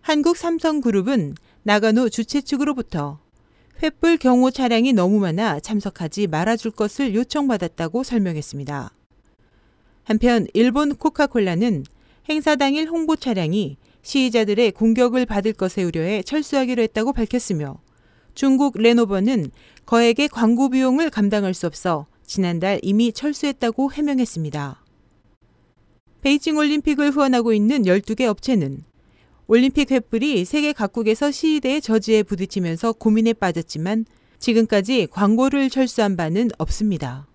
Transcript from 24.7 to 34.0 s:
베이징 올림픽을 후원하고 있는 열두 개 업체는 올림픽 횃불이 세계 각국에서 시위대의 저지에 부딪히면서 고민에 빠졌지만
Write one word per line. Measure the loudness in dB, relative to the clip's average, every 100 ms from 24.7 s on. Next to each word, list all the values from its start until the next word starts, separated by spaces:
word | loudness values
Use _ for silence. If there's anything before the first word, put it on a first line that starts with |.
| -12 _ _ _ _ _ _ _ _ _ _ _ _ _ _
베이징 | 0 0 2 0
올림픽을 | 2 0 0 0 0
후원하고 | 2 2 2 2
있는 | 2 2 2 2
열두 | 2 0
개 | -2 0
업체는 | -2 0 0 0 -6 -16 _ _ _ _ _ _
올림픽 | 4 4 2 0
횃불이 | 0 0 -2 0 0
세계 | 0 -2 -2
각국에서 | -2 -4 -2 -2 0 0
시위대의 | 0 0 0 0 -2
저지에 | 0 0 2 2
부딪히면서 | 2 -4 -6 -4 -4 -2 -4
고민에 | -2 2 2 2
빠졌지만 | 0 -2 -2 -6 -6 -4 -4